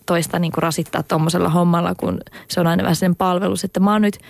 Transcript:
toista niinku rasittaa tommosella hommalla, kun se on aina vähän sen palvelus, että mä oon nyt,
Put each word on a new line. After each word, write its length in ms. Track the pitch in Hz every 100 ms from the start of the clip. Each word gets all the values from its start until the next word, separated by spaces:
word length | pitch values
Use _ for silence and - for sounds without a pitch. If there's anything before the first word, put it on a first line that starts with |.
| -
toista 340 | 170 165 180
niinku 220 | 170 160
rasittaa 420 | 165 156 165 165
tommosella 460 | 151 165 156 170 175
hommalla, 460 | 165 175 170 175 180
kun 240 | - 180 - - -
se 120 | -
on 80 | 170
aina 160 | 170
vähän 120 | - 165
sen 200 | 185 175
palvelus, 480 | 185 180 185 190
että 160 | 190 -
mä 120 | 196
oon 100 | 214
nyt, 160 | 208 208 -